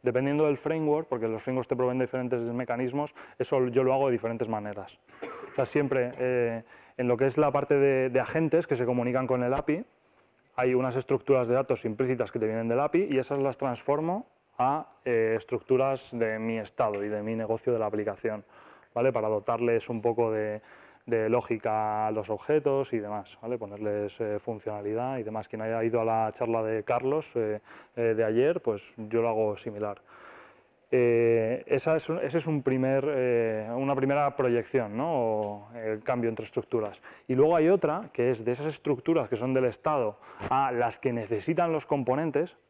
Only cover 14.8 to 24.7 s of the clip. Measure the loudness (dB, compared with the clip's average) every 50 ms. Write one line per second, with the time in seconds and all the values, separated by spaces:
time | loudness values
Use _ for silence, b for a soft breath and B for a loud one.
14.8 | -6 -10 -20 _ _ 0 2 2 2 2 0 -2 -2 -4 -6 -6 0 0 2 2
15.8 | 2 2 0 -4 -6 -10 -4 -2 -2 -2 -2 -4 -4 -4 -4 -4 -6 -8 _ -2
16.8 | -2 0 0 -2 -4 -4 -4 -4 -4 -4 -4 -4 -2 -2 -2 -2 0 0 0 0
17.8 | 0 -2 -2 -2 -4 -4 -6 -4 -4 -6 -6 -6 -10 B B B B B B B
18.8 | B B _ 0 0 2 2 2 0 0 0 -2 0 -2 -2 0 2 2 2 2
19.8 | 0 -2 -8 -2 0 0 2 2 0 0 0 -2 -2 -4 -6 -8 B B B B
20.8 | B B B B B -2 0 0 2 2 2 0 0 -2 -6 -4 -2 -2 -2 0
21.8 | 0 -2 -2 -2 -2 -2 -2 -4 -4 -4 -6 -6 -2 0 0 0 2 2 0 0
22.8 | -2 -2 -4 -4 -4 -4 -8 -8 -10 -12 -20 -14 -8 -8 -6 -6 -8 -10 -10 -6
23.8 | -4 -4 -2 -2 -4 -6 -6 -6 -6 -4 -4 -6 -6 -8 -10 -8 -8 -8